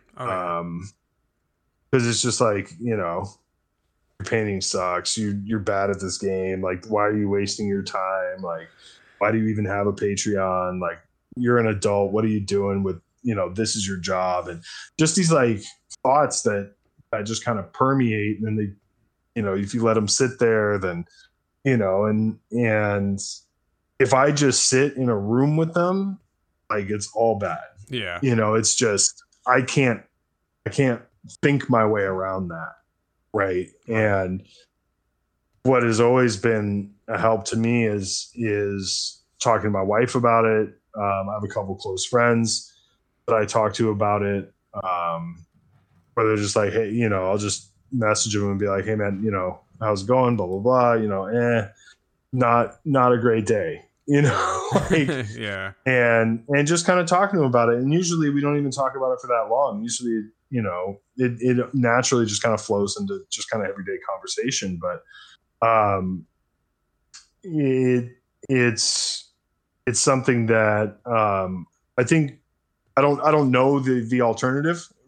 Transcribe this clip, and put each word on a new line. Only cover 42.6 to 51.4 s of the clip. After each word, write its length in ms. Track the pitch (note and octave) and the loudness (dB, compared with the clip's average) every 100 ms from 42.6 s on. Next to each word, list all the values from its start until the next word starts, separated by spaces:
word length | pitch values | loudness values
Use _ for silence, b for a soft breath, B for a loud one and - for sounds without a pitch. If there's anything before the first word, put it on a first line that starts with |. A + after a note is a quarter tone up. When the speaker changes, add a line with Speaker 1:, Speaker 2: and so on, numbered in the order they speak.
| b b b b _ _ - | b b b b _ _ -2
Speaker 2:
that 100 | A2+ | 0
I 80 | |
talk 300 | G#2 A#2 G#2+ | 0 0 0
to 160 | G2+ A2+ | 0 0
about 320 | G#2 G#2 G#2 | 0 0 0
it. 300 | G2+ G2 - _ _ G2+ | 0 -2 -6 _ _ -10
Um, 600 | F#2+ F2 E2+ E2+ E2+ E2+ - _ _ _ _ _ _ | -6 -4 -4 -6 -8 -14 -20 _ _ _ _ _ _
where 120 | - A2 | -2 0
they're 100 | G#2+ | 0
just 180 | G#2 A2 | 0 0
like, 160 | G#2 | 0
"Hey," 180 | G#2 G#2+ | 0 -2
you 180 | A#2 A2+ | 0 0
know, 200 | G2 F#2 | 0 0
I'll 80 | G#2 | -2
just 320 | G2+ - - _ _ | -2 -6 -10 _ _
message 460 | B2+ A2 G#2 A2+ G#2 | -2 0 0 0 -2
'em 140 | G2+ | -2
and 80 | G2 | -2
be 80 | G#2 | -2
like, 160 | G2 | -2
"Hey, 100 | F#2+ | -2
man, 280 | G#2+ G2+ G2 | -2 -2 -4
you 60 | A2 | -2
know, 300 | G2 F#2 - _ - | -2 -4 -8 _ -6
how's 220 | A2 G2+ | -2 -2
it 20 | F#2+ | 0
going? 280 | B2+ B2 A#2 | 2 2 0
Blah, 100 | F2+ | -2
blah, 120 | F#2+ | -2
blah." 320 | A2+ B2+ A#2+ | 2 4 4
You 140 | A#2 G#2+ | 2 0
know, 160 | F#2+ F#2+ | -2 -2
"Eh, 400 | A#2+ | 0